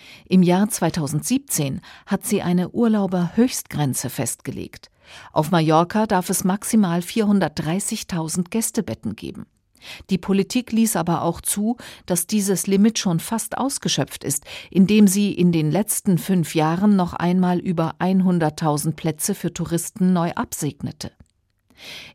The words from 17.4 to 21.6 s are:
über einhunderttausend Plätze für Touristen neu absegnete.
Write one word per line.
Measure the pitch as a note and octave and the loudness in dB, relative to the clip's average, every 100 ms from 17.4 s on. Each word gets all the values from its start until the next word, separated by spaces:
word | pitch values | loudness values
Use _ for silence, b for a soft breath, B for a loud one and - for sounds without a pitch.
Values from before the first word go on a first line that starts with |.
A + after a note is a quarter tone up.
| F3+ F3+ | 2 2
über | - E3+ E3 - | 0 -2 -2 -2
einhunderttausend | F3+ F#3+ F#3 F3+ D#3 D3+ D#3+ D3 D#3 D#3+ | 0 2 2 2 0 0 0 0 -2 -4
Plätze | D#3+ D#3 - | -4 -4 -4
für | G3 E3+ | -4 -6
Touristen | - D#3 E3 - - F#3 | -6 -4 -4 -4 -2 2
neu | F3+ E3+ | 2 0
absegnete. | - B3 - D3 - D#3 - - - _ _ _ _ | -4 -6 -6 -6 -6 -10 -10 -14 -16 _ _ _ _